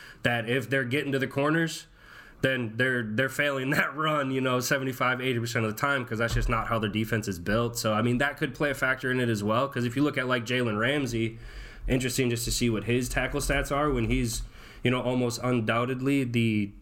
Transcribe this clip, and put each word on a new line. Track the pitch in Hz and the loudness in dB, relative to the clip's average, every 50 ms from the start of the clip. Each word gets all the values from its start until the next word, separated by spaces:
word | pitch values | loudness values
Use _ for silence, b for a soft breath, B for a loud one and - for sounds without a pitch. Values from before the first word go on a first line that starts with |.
| B B B B | B B B B
that | - 123 120 117 110 113 | -2 0 0 0 0 0
if | 127 135 113 113 | -2 -2 0 0
they're | 139 135 127 | 0 0 0
getting | 120 127 151 139 143 | 0 0 -2 0 0
to | 135 135 | 0 0
the | 135 | -2
corners, | 143 - - 143 151 156 165 165 156 - - - B B B B B B B B B B - | -2 0 0 2 2 2 2 0 0 -4 -8 -12 B B B B B B B B B B 0
then | - 135 131 123 120 107 110 | 0 2 2 0 -2 -2 0
they're, | 113 127 131 127 123 | 0 2 2 2 0
they're | 120 107 107 120 135 131 | 0 0 0 0 0 0
failing | - - 147 143 139 135 131 135 | 0 0 0 0 0 0 0 0
<laughs> | |
that | 151 - 185 156 135 | 2 2 0 0 -2
run, | 147 156 156 151 147 135 131 | -2 0 0 2 2 0 0
you | 131 131 | 0 0
know, | 131 131 127 127 | 2 2 2 0
seventy-five, | 123 - 151 135 131 131 120 - 131 123 127 123 | 2 0 0 0 0 -2 -2 0 0 0 0 0
eighty | 127 131 123 117 | 0 0 0 0
percent | 117 117 117 120 110 | -2 -2 0 0 0
of | 110 107 | 0 0
the | - | 0
time | - 139 143 131 120 | 0 0 0 0 -2
'cause | - 113 110 | -2 -2 -2
that's | 117 113 - | 0 0 2
just | 120 113 - | 2 2 2
not | 120 113 107 - | 0 0 0 0
how | 117 113 | 0 0
their | 110 104 | 0 0
defense | 95 107 110 - 120 104 101 | 0 0 0 0 0 0 0
is | 104 92 85 | -2 -4 -4
built. | 87 101 104 117 120 117 117 - | -2 0 2 2 2 0 -2 -2
So, | - 110 107 | 0 2 2
I | 107 | 2
mean, | 113 120 123 120 | 2 2 2 2
that | 139 143 139 | 2 0 0
could | - 156 135 117 | -2 -4 -4 -2
play | - 156 143 | -2 -2 -2
a | 135 | 0
factor | - 135 131 131 - 135 127 | 0 0 0 0 0 0 0
in | 127 127 | 0 2
it | 123 117 | 2 2
as | 113 101 | 2 2
well | 101 104 110 123 139 135 | 2 2 2 2 0 0
'cause | - 127 120 | 0 -2 -2
if | 120 117 | 0 0
you | 135 | 2
look | 147 143 117 135 | 0 2 2 0
at, | 127 | 0
like, | 127 127 123 113 | 0 0 0 0
Jalen | 113 123 127 123 113 104 104 | 0 0 0 0 0 0 2
Ramsey, | 113 131 147 147 139 117 117 113 113 110 B B B B B B B B B B B - | 0 2 0 0 0 -2 0 -2 -2 -2 B B B B B B B B B B B 0
interesting | 123 131 127 123 - - 127 120 | 0 0 0 0 0 0 2 2
just | 120 117 - | 0 0 -2
to | - | -2
see | - - 127 120 | 0 2 2 2
what | 110 101 98 | 2 0 0
his | 113 120 127 123 123 | 0 0 0 0 0
tackle | - 139 127 127 135 143 | -2 -2 -2 0 -2 -2
stats | 139 - 143 143 143 - 143 | -2 0 0 0 0 0 0
are | 143 151 151 | 0 2 2
when | 135 120 113 107 | 2 2 0 0
he's, | 123 131 123 113 117 - B B B B B B B B - | 0 0 0 -2 -2 -6 B B B B B B B B 0
you | 127 | 2
know, | 127 127 | 2 2
almost | 113 123 127 123 123 120 117 120 | 2 0 2 2 2 0 0 -2
undoubtedly | 117 127 127 120 110 110 113 117 123 127 131 127 131 139 143 139 131 | 0 0 0 2 2 2 2 2 0 0 -2 -2 0 2 2 2 2
the | 120 117 120 117 113 107 107 104 101 - - | 2 2 2 2 2 2 2 0 -2 -6 -12